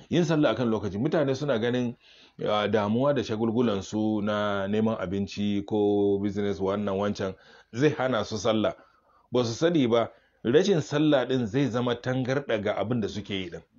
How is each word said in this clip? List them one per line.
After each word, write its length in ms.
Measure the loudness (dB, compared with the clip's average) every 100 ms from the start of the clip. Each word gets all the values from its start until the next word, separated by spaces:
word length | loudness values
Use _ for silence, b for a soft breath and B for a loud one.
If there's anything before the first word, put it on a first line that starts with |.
| B
Yin 140 | 0
sallah 260 | 2 2 2
akan 160 | 2 0
lokaci, 300 | 0 -2 -2
mutane 360 | 0 0 0 0
suna 220 | 0 0
ganin, 380 | 0 0 -2 -6 B B B -6 -2
ah, 200 | 0 2
damuwa 460 | 2 2 2 2
da 80 | 0
shagulgulan 600 | -2 -2 0 2 2 0
su 380 | -2 -2 0 0
na 460 | 0 -2 -2 -2 0
neman 280 | 0 0 0
abinci 640 | -4 -4 -4 -4 -2 -2
ko 540 | -2 2 4 4 4 2
business 380 | 0 -2 -2 -2
wannan 380 | -2 -2 -2 -2
wancan 360 | -2 -2 -6 -8 B B _
zai 160 | 0 0
hana 340 | 2 0 -2
su 120 | -2 -2
sallah. 380 | 0 2 0 -4 b b b b b
Ba 120 | -2
su 80 | 0
sani 320 | 0 2 4 4
ba, 240 | 2 2 B B B
rashin 360 | 2 4 4 2
sallah 440 | 0 0 2 2 2
din 180 | 0 0
zai 220 | 0 0
zama 240 | 0 -2
tangarɗa 680 | -2 -2 -2 -2 -4 -2 -2
ga 120 | -2 -2
abin 240 | -2 -2
da 80 | -2
suke 220 | -6 -6
yi 160 | -6 -6
din. 120 | -12 -18